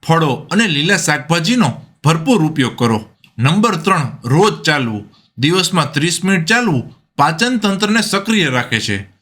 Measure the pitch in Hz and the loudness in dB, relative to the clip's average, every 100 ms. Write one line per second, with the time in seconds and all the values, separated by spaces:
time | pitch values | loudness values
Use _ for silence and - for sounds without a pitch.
0 | - 165 156 123 - 190 220 143 160 196 | 0 0 0 -2 -4 -2 0 0 0 0
1 | 165 147 135 170 165 247 160 113 - _ | 0 -4 -2 -2 0 0 0 -2 -14 _
2 | 147 165 - 233 156 160 123 - 120 110 | 0 0 2 2 2 0 -2 0 0 0
3 | - _ _ - 123 180 226 196 175 185 | -4 _ _ -2 0 2 2 0 0 0
4 | 131 - 117 143 208 160 - 147 123 104 | -2 -8 0 4 4 2 -2 0 -2 -6
5 | 101 _ _ - 135 185 175 180 143 147 | -10 _ _ -2 0 2 0 0 0 0
6 | 160 165 185 190 160 233 240 143 - - | -2 -2 0 0 2 0 2 0 -4 -14
7 | _ - 147 160 240 254 208 196 208 226 | _ 0 0 2 0 0 0 0 0 0
8 | 220 196 202 220 160 127 117 113 107 101 | 0 -4 0 0 2 0 -2 -4 -2 -6
9 | 98 _ | -6 _